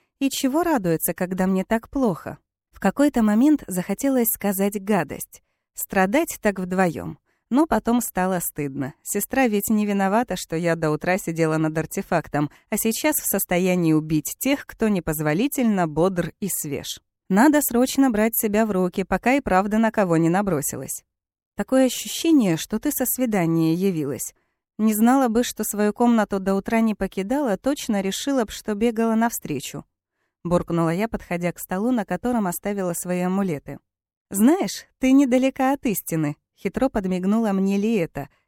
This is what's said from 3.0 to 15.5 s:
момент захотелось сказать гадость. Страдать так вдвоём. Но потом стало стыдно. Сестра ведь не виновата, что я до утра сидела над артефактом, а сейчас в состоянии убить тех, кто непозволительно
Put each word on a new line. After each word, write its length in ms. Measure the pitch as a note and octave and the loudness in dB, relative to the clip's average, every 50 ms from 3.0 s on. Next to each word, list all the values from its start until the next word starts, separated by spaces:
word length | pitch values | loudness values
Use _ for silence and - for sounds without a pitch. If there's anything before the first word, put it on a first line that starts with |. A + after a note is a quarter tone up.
| C#4+ D4 - A#3+ A3 | 2 2 4 2 2
момент 420 | G#3+ G#3 A3 B3+ D4+ D4+ C#4 - | 4 4 4 6 6 4 4 0
захотелось 600 | - F#3 F3+ F3 - G3 - - C#4 C4+ B3+ A#3 - | -2 -6 -4 -4 -4 -4 -2 -2 0 2 2 0 0
сказать 500 | - - - G3+ G3+ F#3+ G3 G3+ G3+ G#3+ G3 | -2 -2 -2 -2 0 0 0 -2 -2 -4 -2
гадость. 580 | G3 A3 F#3 D3+ - E3 F3 - - - - _ _ _ _ _ _ _ | 0 0 0 0 -2 -6 -12 -12 -14 -16 -20 _ _ _ _ _ _ _
Страдать 680 | - - - - G3 F#3 F#3+ G#3 D4 E4+ - - - - | -12 -10 -2 0 2 2 2 2 0 0 -2 -4 -4 -2
так 160 | G#3+ F#3+ F#3+ | -2 -2 -2
вдвоём. 600 | F#3 F3+ F#3 F#3 F#3+ F3 D#3 G2 F2 D#3 D#3 - _ _ _ _ _ - | -4 -2 0 2 2 2 0 -2 -6 -10 -10 -14 _ _ _ _ _ -2
Но 160 | A3+ C4+ D#4+ | 0 2 2
потом 340 | D#4+ A#3+ G#3+ - A#3 A#3 B3 | 2 2 0 0 2 0 0
стало 380 | A3+ - - F#3 F#3 F#3 F#3+ F3 | 0 -2 -2 -2 0 0 0 -2
стыдно. 540 | - - - - D3 C#3+ C3+ C#3+ C3+ B2+ - _ - | -4 -6 -6 -6 -6 -6 -4 -6 -6 -6 -8 _ -12
Сестра 460 | - - G3+ G3 - - C4+ C4+ A#3+ | -8 -6 -6 -6 -2 0 2 2 2
ведь 220 | G#3 G#3 G3+ - | 2 0 0 0
не 140 | A3+ G#3 G#3 | 0 2 2
виновата, 520 | G3+ G3+ G3 G3 F#3+ G3 A3+ B3+ - F#3 | 0 0 0 2 2 2 0 0 0 -4
что 180 | F3+ - - E3 | -8 -6 -6 -4
я 220 | D#3+ F3 E3+ E3 | -2 0 0 0
до 140 | E3 D#3+ D#3 D3+ | 0 0 0 -2
утра 260 | D3+ - F3 F3+ G3 | -2 0 -2 -2 -2
сидела 380 | - - E3 D#3+ E3 D#3 D#3 | -2 -4 -2 0 0 0 2
над 200 | D#3 D#3+ D#3 D#3 | 2 0 0 0
артефактом, 720 | D#3+ D#3 - - - G3 - F#3 E3 - - - D3 D3+ C#3+ - _ _ _ | -2 -4 -4 -6 -8 -4 -2 -2 -2 -2 -2 -2 -2 -2 -2 -4 _ _ _
а 60 | - | -4
сейчас 400 | G#3 - A3+ A3 - - D4+ D4+ | -2 -2 -2 -2 0 0 -2 -2
в 100 | - - | -2 -2
состоянии 640 | - - G3 - - F3+ F3 F#3 F#3 F3+ F3+ E3+ D#3+ D#3 | -2 -2 -2 -2 -2 0 0 2 2 2 2 4 4 4
убить 440 | D#3 D#3 D#3 D#3+ D3+ - - - - | 2 2 0 0 -2 -2 -4 -8 -6
тех, 280 | - C4 C#4+ C4+ - | -2 -2 -2 -2 -4
кто 200 | - - - A3+ | -8 -6 -2 0
непозволительно 1040 | A3 G#3 F#3 E3 - D#3 D3+ D#3 D3+ D3+ F3 A#3+ C#4+ | 0 0 0 -2 -2 -4 -2 -2 0 0 0 0 0